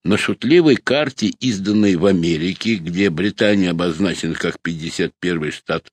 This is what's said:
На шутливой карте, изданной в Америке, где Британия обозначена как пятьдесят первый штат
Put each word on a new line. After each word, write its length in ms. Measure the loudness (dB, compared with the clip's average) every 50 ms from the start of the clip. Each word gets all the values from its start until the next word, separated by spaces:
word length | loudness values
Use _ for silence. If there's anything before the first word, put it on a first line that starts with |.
| 0
На 120 | 0 0 0
шутливой 580 | 0 -2 -4 -2 0 4 4 6 6 6 4
карте, 520 | 2 2 -2 -2 0 -2 -4 -4 -2 -2 -2 -2 -2
изданной 560 | -2 -2 -2 -2 -2 0 2 4 4 4 4
в 80 | 4 4
Америке, 680 | 4 4 2 2 0 0 0 -2 -4 -4 -4 -2 -2 -2
где 340 | -2 -4 -6 -2 0 0 0
Британия 640 | 0 0 -2 -4 0 0 2 2 2 2 2 0
обозначена 640 | 0 0 -2 -2 -2 -2 -2 -2 -2 -4 -6 -6 -6
как 260 | -4 -4 -4 -4 -4
пятьдесят 540 | -8 -8 -6 -6 -8 -8 -4 -4 -4 -4 -4 _
первый 320 | -4 -2 -2 -2 -4 -6
штат 400 | -8 -10 -6 -6 -6 -6 -6 -12